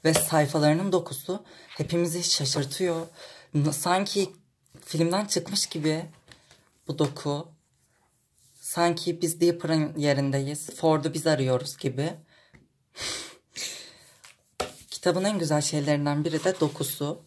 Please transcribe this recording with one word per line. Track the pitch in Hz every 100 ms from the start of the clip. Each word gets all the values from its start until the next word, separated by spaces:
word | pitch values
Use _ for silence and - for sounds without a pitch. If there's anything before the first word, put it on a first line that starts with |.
| 160
ve |
sayfalarının | 156 - 160 143 156 151 156 196
dokusu | 180 165 131 - 190 - - -
hepimizi | - 151 170 170 170
şaşırtıyor. | 165 - 135 156 139 - 185 165 165 - - - -
N-, | 147 147
sanki | 156 180 185 196 202 190 - _ _ _ - -
filmden | 156 165 185 208
çıkmış | 175 170 196 -
gibi | 165 151 156 165 - _ - _ - _ _ -
bu | 147
doku. | 147 - 147 143 170 _ _ _ _ _ _ _ _ _ _ -
Sanki | - - 170 165 175 170
biz | 170 160
Dipper'ın | 170 170 156 160 151 156
yerindeyiz. | 147 139 139 139 139 147 -
Ford'u | - 160 156 151
biz | 160 160
arıyoruz | 147 131 127 147 -
gibi. | 143 123 156 - _ _ _ - _ _ _ - - - - - _ - - - - - - - - _ _ - - - -
Kitabın | - 180 175
en | 196 208
güzel | 156 151
şeylerinden | 143 151 143 147 147 147 156
biri | 156
de | 185 185
dokusu. | 151 - 135 - 143 170